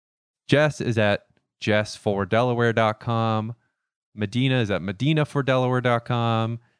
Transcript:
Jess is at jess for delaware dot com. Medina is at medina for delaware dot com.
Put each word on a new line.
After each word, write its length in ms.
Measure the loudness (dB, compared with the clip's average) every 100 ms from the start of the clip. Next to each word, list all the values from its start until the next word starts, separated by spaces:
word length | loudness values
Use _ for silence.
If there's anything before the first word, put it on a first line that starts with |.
| _ _ _ _ 0
Jess 340 | 2 2 0
is 180 | -2 2
at 280 | 2 0 _ _ _ -8
jess 380 | 0 0 0 -4
for 280 | -4 -2 0
delaware 460 | 0 2 2 2
dot 280 | 2 0 0
com. 560 | -4 -2 0 -2 -4 -10 _ _ _ _ _
Medina 460 | -8 -4 0 0 0
is 100 | 0
at 120 | -2
medina 420 | -4 -2 0 0
for 180 | 0 -2
delaware 380 | 0 0 2 0
dot 240 | 0 0
com. 560 | -2 -2 0 0 -2 -6 _